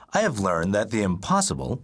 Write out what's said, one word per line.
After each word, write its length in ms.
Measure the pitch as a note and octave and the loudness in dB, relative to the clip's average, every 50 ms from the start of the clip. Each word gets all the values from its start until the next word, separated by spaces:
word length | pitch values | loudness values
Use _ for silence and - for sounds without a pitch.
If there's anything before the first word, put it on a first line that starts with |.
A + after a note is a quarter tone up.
| - - | -12 -4
I 100 | - F#3+ | 0 0
have 180 | A3 G3+ C#3 G#2+ | 2 2 0 0
learned 340 | G2 F#2+ F2 E2 E2 F#2 G2 | 0 0 2 2 0 2 2
that 160 | G2+ A2+ G2+ | 0 0 0
the 140 | A2+ A2 G#2 | 0 0 0
impossible 800 | F#2+ F2+ F#2 - - F3+ G3 F#3+ - F2 C#2 C3+ B2+ A#2+ C3+ | 0 0 -2 -2 0 0 0 2 0 -2 -4 -4 -6 -6 -6